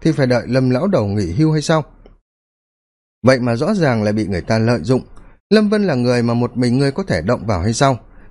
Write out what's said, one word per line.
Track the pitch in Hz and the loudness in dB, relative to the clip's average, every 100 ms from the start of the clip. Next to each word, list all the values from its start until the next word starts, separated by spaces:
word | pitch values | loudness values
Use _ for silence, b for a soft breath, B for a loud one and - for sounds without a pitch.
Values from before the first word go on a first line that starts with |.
thì | 165 | -2
phải | 143 127 | 0 0
đợi | 123 98 | 0 0
Lâm | 127 127 | 0 0
lão | 123 185 | 0 0
đầu | 175 104 | 0 0
nghỉ | 104 90 | -2 -4
hưu | 87 156 | 0 0
hay | 156 | 0
sao? | 147 160 - - - _ _ _ _ _ _ _ _ _ _ _ 110 | 0 -2 -2 -14 -20 _ _ _ _ _ _ _ _ _ _ _ 0
Vậy | 131 | 2
mà | 123 117 | 0 -2
rõ | 151 | -2
ràng | 208 151 113 | 0 0 0
lại | 104 | 0
bị | 104 104 | -2 -2
người | 92 | -4
ta | - 113 | -2 0
lợi | 110 120 | 0 0
dụng. | 85 127 - - b b - | 0 -2 -2 -20 b b 0
Lâm | 214 214 | 2 2
Vân | 214 | 0
là | 196 131 | 0 0
người | 123 123 | 0 2
mà | 117 | 2
một | 120 120 113 | 0 -2 -2
mình | 123 123 | 0 2
ngươi | 139 | 0
có | 135 | -2
thể | - 92 | -4 -2
động | 82 123 101 | 0 -2 -2
vào | 92 | -2
hay | 95 | -2
sao? | 117 139 123 b b b | 0 0 0 b b b